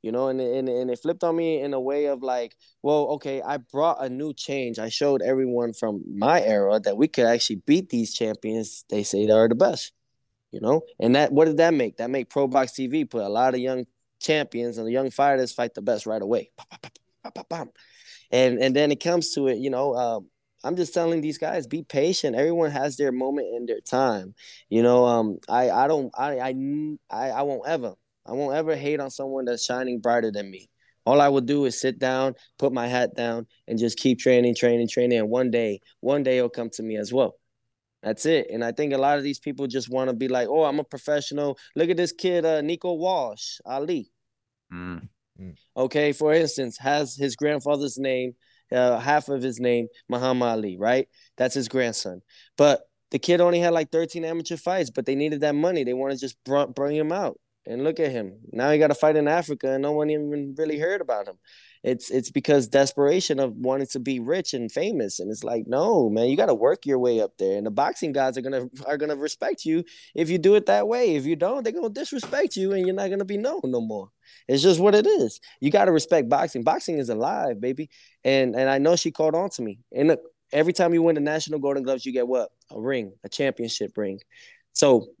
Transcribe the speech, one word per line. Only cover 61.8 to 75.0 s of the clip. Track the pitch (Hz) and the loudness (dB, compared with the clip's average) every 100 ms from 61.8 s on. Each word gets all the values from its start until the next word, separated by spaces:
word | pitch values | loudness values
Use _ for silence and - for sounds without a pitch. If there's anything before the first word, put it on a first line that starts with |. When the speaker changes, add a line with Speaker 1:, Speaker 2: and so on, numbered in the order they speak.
Speaker 1:
It's, | - 123 - | -4 -4 -2
it's | 131 120 | -4 -2
because | 143 131 143 113 | -2 4 4 4
desperation | 139 135 - 143 185 - 139 | 2 2 4 2 2 0 0
of | 135 | -2
wanting | 110 127 135 135 | -2 -2 -2 -4
to | 143 | -6
be | 123 131 | -4 -4
rich | 120 180 - | -2 -4 -2
and | 131 117 | -6 -4
famous. | - 190 233 101 - | -4 -2 -2 -4 -6
And | 92 | -8
it's | 107 | -6
like, | 110 117 107 | -4 -4 -2
no, | 127 190 202 117 | -2 2 2 2
man, | 107 120 | 2 2
you | 147 | 2
gotta | 175 | 2
work | 117 120 - 143 | 4 2 2 0
your | 131 | 2
way | 123 113 | 2 2
up | 104 - | 0 -2
there. | 95 101 | -2 -2
And | 107 | -2
the | |
boxing | 104 151 - 160 | 0 -2 -2 -4
gods | 139 131 127 | 0 0 -2
are | |
gonna, | 127 135 127 131 131 | -4 -6 -6 -10 -6
are | 147 | -4
gonna | 151 | -2
respect | 143 151 - - 381 160 | -4 -6 -4 -6 -4 -2
you | 165 170 - - | -2 -4 -14 -10
if | - 165 | -4 -2
you | 180 | 2
do | 175 | 6
it | 208 208 | 6 6
that | 202 208 | 2 2
way. | 240 240 151 | 0 2 2
If | 135 | 0
you | 160 | 0
don't, | 180 269 | 0 -2
they're | 226 | -4
gonna | 330 233 | -4 -6
disrespect | 214 320 269 - 277 359 - | -6 -8 -8 -4 -2 -2 0
you, | 190 | -2
and | 196 185 | 0 0
you're | 190 | -2
not | 196 | -2
gonna | 196 196 | -4 -4
be | 202 | -4
known | 247 359 | -4 -4
no | 131 123 | -4 -4
more. | 113 107 95 _ _ - - | -4 -8 -12 _ _ -10 0
It's | 135 | 4
just | 175 165 | 6 6
what | 196 | 6
it | 208 | 6